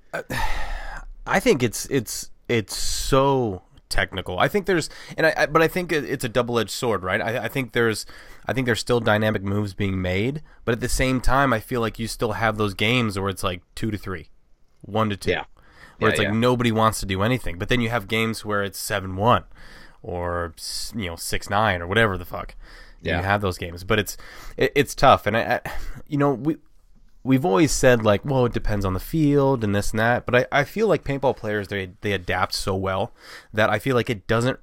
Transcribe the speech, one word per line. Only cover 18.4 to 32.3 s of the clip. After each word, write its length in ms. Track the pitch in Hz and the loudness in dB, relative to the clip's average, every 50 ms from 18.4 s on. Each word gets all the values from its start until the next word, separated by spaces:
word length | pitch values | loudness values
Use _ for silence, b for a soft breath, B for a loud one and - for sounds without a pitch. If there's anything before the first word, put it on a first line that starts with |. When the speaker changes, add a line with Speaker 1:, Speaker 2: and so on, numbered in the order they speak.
| - | -6
Speaker 1:
where 180 | 104 104 101 101 | -4 -4 -2 -4
it's 160 | 98 - - | -4 -6 -8
seven 380 | - - 107 101 92 95 92 | -6 -4 -4 -4 -4 -4 -2
one 260 | 95 104 120 117 98 - - B B B B B B B B B B | 2 4 4 4 4 2 -4 B B B B B B B B B B
or 520 | - 90 90 87 87 87 87 85 85 85 87 | -12 -8 -6 -6 -4 -4 -4 -4 -4 -6 -8
s-, 360 | - - - - - - - - | -12 -10 -10 -8 -8 -8 -8 -6
you 120 | 120 98 | -6 -6
know, 80 | 87 85 | -6 -6
six 320 | - - - - 95 - - | -8 -6 -4 -4 -4 -2 0
nine 320 | 101 104 110 107 92 87 | 0 2 2 2 0 0
or 60 | 85 | -2
whatever 300 | 87 98 113 117 104 92 | 0 2 4 4 4 2
the 80 | 90 87 | -2 -6
fuck. 300 | - - 90 - - - B B B B B B B B B | -8 -10 -10 -10 -10 -12 B B B B B B B B B
You 100 | - 82 | -4 -2
Speaker 2:
Yeah. 100 | 80 80 | -2 0
Speaker 1:
have 200 | 92 98 101 104 | 0 2 0 2
those 160 | 101 92 87 | 0 -2 -2
games, 260 | - 95 85 85 87 90 | -4 -6 -10 -10 -6 -2
but 160 | 92 113 107 | 0 2 2
it's, 160 | 101 - - B B B B B B B B | 0 0 -4 B B B B B B B B
it, 160 | - 131 - - | -2 0 2 2
it's 200 | 120 135 - - | 2 0 0 2
tough. 320 | - 143 131 104 - - | 4 6 6 6 6 4
And 80 | 107 107 | 2 0
I, 240 | 113 82 90 120 - - | 0 0 0 -2 -2 -4
I, 60 | B B B B B B B - | B B B B B B B -8
you 100 | - 143 | -4 -2
know, 160 | 143 143 143 135 | 2 2 2 2
we, 240 | 104 131 156 160 - - - - - - - - - - - - - - | 0 0 -2 -2 -4 -6 -20 -20 -20 -20 -20 -20 -20 -20 -20 -20 -6 0
we've 220 | 123 131 131 135 | 2 2 4 4
always 260 | 185 190 180 160 135 | 4 4 4 4 4
said, 320 | - - 139 127 123 113 110 | 4 4 6 6 6 6 6
like, 220 | 110 101 98 - | 4 4 4 2
"Well, 180 | 147 135 131 123 | 0 0 2 2
it 80 | 117 - | 2 0
depends 320 | 113 - - 107 104 98 | -2 -2 0 0 0 0
on 80 | 95 92 | -2 -2
the 40 | 92 | -4
field 640 | - - - 160 151 143 143 143 139 135 135 120 110 | -4 -4 0 2 2 4 4 4 4 4 2 2 0
and 120 | 101 101 | 0 0
this 160 | 101 98 - | 0 0 0
and 80 | - 110 | 0 2
that," 260 | 113 117 123 110 - | 2 2 2 0 0
but 80 | - 120 | 2 2
I, 100 | 123 131 - | 2 4 2
I 120 | - 139 143 | 0 0 0
feel 240 | - - 202 226 | 0 -2 0 2
like 160 | 202 160 139 - | 2 2 0 0
paintball 340 | 139 139 135 143 131 113 | -4 -4 0 0 0 0
players, 300 | - - 107 107 104 98 | -2 -2 -4 -2 -2 -4
they, 240 | - 104 98 95 90 92 - | -4 -4 -6 -6 -8 -8 -6
they 100 | - 104 98 | -4 -2 -2
adapt 420 | 92 87 - | -2 -2 -2